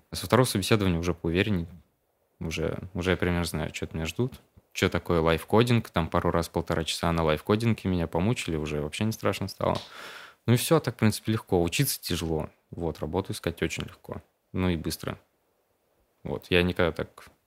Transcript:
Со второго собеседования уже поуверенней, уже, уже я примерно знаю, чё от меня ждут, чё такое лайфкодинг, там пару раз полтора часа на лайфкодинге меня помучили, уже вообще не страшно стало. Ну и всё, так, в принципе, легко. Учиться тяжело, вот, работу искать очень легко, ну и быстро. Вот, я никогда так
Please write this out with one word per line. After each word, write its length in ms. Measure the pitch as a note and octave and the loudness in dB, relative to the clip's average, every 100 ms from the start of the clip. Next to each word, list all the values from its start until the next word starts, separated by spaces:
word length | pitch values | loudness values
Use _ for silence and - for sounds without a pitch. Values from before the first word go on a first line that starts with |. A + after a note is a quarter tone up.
| _ | _
Со 140 | - - | -10 4
второго 200 | A#2 B2+ | 4 6
собеседования 520 | G#2+ F#2 A2 F#2+ E2+ | 2 2 4 4 2
уже 140 | E2+ | 0
поуверенней, 540 | E2+ E2+ E2+ G#2 F#2+ F2 - _ _ _ _ _ _ | -2 0 2 2 0 -2 -10 _ _ _ _ _ _
уже, 380 | E2+ E2 D#2+ - - | -6 -4 -4 -4 -8
уже 180 | F#2 F2 | -6 0
я 60 | F2 | 2
примерно 260 | F2 F2 F2 | 2 0 -2
знаю, 260 | D#2+ D#2 | -4 -6
чё 140 | - - | -6 -8
от 80 | |
меня 120 | D#2+ D#2+ | -4 -6
ждут, 280 | - B2 - _ - _ | -2 -4 -4 _ -20 _
чё 160 | - F#2+ | 0 0
такое 300 | F2 - F2 | 0 0 2
лайфкодинг, 680 | D#2+ E2 - G#2 A#2+ A#2 - | 4 2 4 4 6 4 2
там 180 | - D#2+ | -2 2
пару 220 | F2 E2+ | 2 2
раз 160 | E2+ E2+ | 0 0
полтора 340 | F2 E2 E2+ | -2 -2 -2
часа 280 | D#2+ - E2+ | -2 -2 0
на 120 | E2 | 2
лайфкодинге 680 | D#2+ D2+ - G#2+ A#2 A2 G2 | 2 0 2 2 2 0 0
меня 160 | F2+ E2 | 0 0
помучили, 480 | E2 F#2+ B2 - D#2+ | 0 0 0 -2 -4
уже 240 | D2+ D2+ | -2 -4
вообще 220 | D2 - | -4 -2
не 80 | G#2+ | -4
страшно 360 | A2+ G#2 G2 F#2+ | 0 -2 -2 -6
стало. 280 | - F#2 F2+ - - - - - - - | -2 -2 -2 -6 -16 -16 -16 -18 -8 2
Ну 80 | |
и 20 | A#2+ | 2
всё, 220 | - D#3+ | 4 2
так, 160 | C3+ - | 2 2
в 20 | |
принципе, 340 | A2 - - | 2 2 -2
легко. 300 | A2 - F#2 | -4 0 2
Учиться 380 | E2+ - C#3 - | 2 0 -2 -2
тяжело, 480 | - E2+ E2 D#2 D2+ - _ | -4 -4 -2 -2 -4 -10 _
вот, 280 | - E2 D#2 | -8 -6 -4
работу 320 | D#2 F#2 G2 | -4 -4 -4
искать 300 | A2 - D#2+ | -6 -6 -4
очень 220 | E2+ - | -4 -4
легко, 380 | - - - - - _ _ | -8 -12 -14 -14 -14 _ _
ну 160 | F2+ F#2 | -2 0
и 60 | E2+ | 0
быстро. 420 | D#2+ - - - _ _ _ _ _ _ _ _ _ _ | -4 -6 -8 -10 _ _ _ _ _ _ _ _ _ _
Вот, 220 | - C#2+ - | -10 -8 0
я 120 | F2+ | 2
никогда 300 | F2 F2 F2 | 2 2 0
так 340 | - - - - _ | 0 -8 -12 -20 _